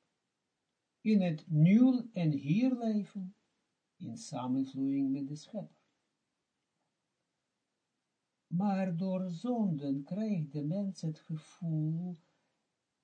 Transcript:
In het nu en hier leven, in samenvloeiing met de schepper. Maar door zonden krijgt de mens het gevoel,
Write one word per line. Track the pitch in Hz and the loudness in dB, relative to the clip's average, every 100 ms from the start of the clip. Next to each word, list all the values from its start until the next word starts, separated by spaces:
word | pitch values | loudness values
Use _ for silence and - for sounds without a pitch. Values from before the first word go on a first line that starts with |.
| _ _ _ _ _ _ _ _ _ _ | _ _ _ _ _ _ _ _ _ _
In | 214 214 | 2 4
het | 180 156 - | 4 -2 0
nu | 151 160 208 254 247 - | 4 8 8 8 4 -2
en | - 160 | -2 0
hier | 143 131 185 262 247 | 0 0 2 2 0
leven, | 233 208 185 202 185 - _ _ _ _ _ - | 0 -2 -4 -8 -12 -14 _ _ _ _ _ -14
in | 117 113 | -12 -12
samenvloeiing | - 127 123 131 131 127 135 139 135 | -10 -6 -2 -2 -2 -2 -2 0 0
met | 135 139 | 0 -4
de | 151 | -8
schepper. | - 214 160 _ _ _ _ _ _ _ _ _ _ _ _ _ _ _ _ _ _ _ _ _ _ _ _ _ _ _ - | -10 -10 -10 _ _ _ _ _ _ _ _ _ _ _ _ _ _ _ _ _ _ _ _ _ _ _ _ _ _ _ -6
Maar | 170 202 190 190 165 | -2 0 0 0 -2
door | 190 185 185 | -2 -2 -4
zonden | 170 247 240 202 143 143 139 | -4 -2 0 0 0 -2 -4
krijgt | 143 185 220 196 147 | -4 -4 -2 -2 -2
de | 151 | -4
mens | 143 185 202 185 | -4 -2 -4 -4
het | 160 156 | -6 -6
gevoel, | - 156 - - 170 156 156 160 180 175 _ _ _ _ _ _ _ _ | -8 -10 -10 -10 -4 -2 0 -2 -6 -10 _ _ _ _ _ _ _ _